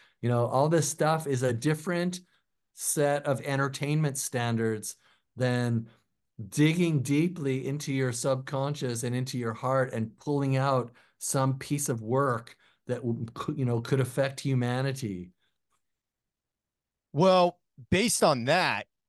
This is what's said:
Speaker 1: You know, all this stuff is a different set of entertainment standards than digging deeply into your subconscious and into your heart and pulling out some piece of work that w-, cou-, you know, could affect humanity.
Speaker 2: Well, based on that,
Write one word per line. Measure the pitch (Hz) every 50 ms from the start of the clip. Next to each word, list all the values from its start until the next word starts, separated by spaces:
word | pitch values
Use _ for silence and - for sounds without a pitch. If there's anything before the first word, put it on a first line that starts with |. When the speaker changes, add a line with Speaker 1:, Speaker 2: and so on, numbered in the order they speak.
| - _ _ _ -
Speaker 1:
You | 120
know, | 120 120 120
all | 117 - 131 143 156
this | 170 165 156 -
stuff | - - 156 151 160 160 156
is | 143 139 120 131
a | 127 117
different | 113 123 151 156 156 - 190 175 175 175 180 180 - - _ _ _ _ _ _ _ _ _ _
set | - - - - 156 143 143 143 147 143
of | 143 135 120 -
entertainment | 143 139 135 139 139 135 - 143 143 151 156 156 143 135
standards | - - - - 123 120 117 117 113 113 113 110 107 104 - - - _ _ _ _ _ _ _
than | 120 127 123 123 123 123 120 117 117 117 - - _ _ _ _ _ _ _ _ - 110 95
digging | - 143 151 160 165 175 180 170 160 143 117
deeply | 120 143 147 165 180 180 175 143 135 131 131 131
into | 135 139 147 - 147 139
your | 135 135 127 117
subconscious | 117 - 139 135 127 131 - 147 135 139 143 143 143 143 123 120 117 123
and | 123 120
into | 127 127 131 - 123
your | 120 113 110
heart | - - 131 131 135 127 120 -
and | 117 110 113 - -
pulling | - - 147 143 139 135 135
out | 131 135 139 135 127 120 - - - _ _ _ _
some | - - - 139 131 135 131 135
piece | - - 147 143 143 -
of | 127 113 110
work | 110 123 131 143 135 120 113 117 - - - _ _ _ _ _
that | - 123
w-, | 120 127 120 117 117 - 113 -
cou-, | - - - 151
you | 147 131
know, | 120 120 117
could | 117 - 147 135
affect | 131 127 - - 135 139 135 -
humanity. | - 139 135 127 123 123 123 127 135 139 135 135 127 107 95 90 90 90 - _ _ _ _ _ _ _ _ _ _ _ _ _ _ _ _ _ _ _ _ _ _ _ _ _ _ _ _ _ _ _ _ _ _ _ -
Speaker 2:
Well, | 143 180 190 185 185 175 175 - _ _ _ _ - 123 -
based | - 180 226 233 - - 220
on | 175 147 123 113
that, | 131 156 185 170 143 113 101 107 - _ _ _